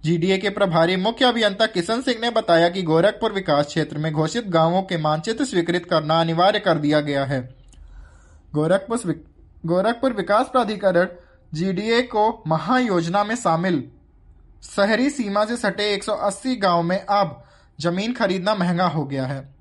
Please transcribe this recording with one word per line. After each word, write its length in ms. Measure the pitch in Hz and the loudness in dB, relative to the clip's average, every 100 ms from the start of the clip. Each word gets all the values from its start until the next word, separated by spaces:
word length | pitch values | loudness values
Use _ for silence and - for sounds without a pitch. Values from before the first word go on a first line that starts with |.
जीडीए 340 | 151 170 175 190 | 0 0 2 0
के 120 | 202 | -2
प्रभारी 460 | 196 202 165 165 185 | 0 2 4 2 2
मुख्य 300 | 196 226 262 | -2 2 2
अभियंता 400 | 240 214 196 220 | 2 0 2 0
किशन 360 | 185 170 226 | 0 -2 -2
सिंह 160 | 269 226 | -2 -2
ने 80 | 233 | 0
बताया 400 | 233 208 170 170 | -2 4 4 4
कि 120 | 185 | 0
गोरखपुर 520 | 175 160 185 208 139 | 0 4 2 2 -4
विकास 320 | 196 185 147 147 | -4 0 0 0
क्षेत्र 320 | - 151 147 | -2 -4 -4
में 160 | 156 | -4
घोषित 340 | 151 156 226 214 | -2 -2 -2 0
गांवों 340 | 170 165 180 | 2 4 2
के 160 | 185 175 | -2 -4
मानचित्र 480 | 151 156 160 226 285 | -2 -2 -4 -4 -2
स्वीकृत 400 | 185 170 175 175 | 0 0 -2 0
करना 320 | 165 151 160 | -2 2 2
अनिवार्य 380 | 165 165 185 214 | 2 4 2 2
कर 180 | 196 156 | 0 0
दिया 220 | 147 151 | 2 0
गया 260 | 147 139 135 | 0 -2 -2
है। 300 | 139 127 - - - - - - - - - _ | -4 -6 -16 -20 -20 -20 -20 -20 -20 -20 -20 _
गोरखपुर 480 | 151 156 190 - 233 180 | -2 2 0 0 -6 -4
वि-, 600 | 156 - _ - - 165 | -8 -8 _ -20 -12 -2
गोरखपुर 480 | 175 202 240 269 | 0 0 0 -2
विकास 320 | 214 190 208 247 | -2 0 2 2
प्राधिकरण 600 | 262 214 208 202 175 185 175 - _ _ | 0 -2 0 2 2 0 -4 -20 _ _
जीडीए 480 | 151 185 175 214 233 | -4 -2 -2 0 0
को 420 | 247 214 214 226 151 | 0 2 0 0 -2
महायोजना 760 | 160 160 254 247 180 165 196 | -2 2 0 2 0 0 -2
में 120 | 208 240 | -2 -2
शामिल 540 | 185 160 185 160 123 - _ _ - - _ - - - | 0 0 0 -2 -4 -16 _ _ -20 -20 _ -20 -10 0
शहरी 340 | 202 220 269 | 2 2 0
सीमा 360 | 277 208 202 214 | -2 -2 0 0
से 120 | 240 | 0
सटे 360 | 214 190 208 | -4 -2 -2
एक 100 | 202 | -2
सौ 80 | 202 | -2
अस्सी 440 | 208 202 190 262 254 | -2 -2 -4 -6 -2
गांव 280 | 196 175 | 2 2
में 220 | 170 185 - | 2 -2 0
अब 380 | 202 190 123 - _ _ - | 0 0 -4 -20 _ _ -6
जमीन 340 | 160 175 214 | -4 -2 -4
खरीदना 420 | 247 208 185 180 214 | -2 -2 0 -2 0
महंगा 320 | 180 175 180 | 0 2 0
हो 180 | 160 135 | 0 -4
गया 200 | 135 131 | -4 -4
है। 300 | 139 135 - | -6 -12 -20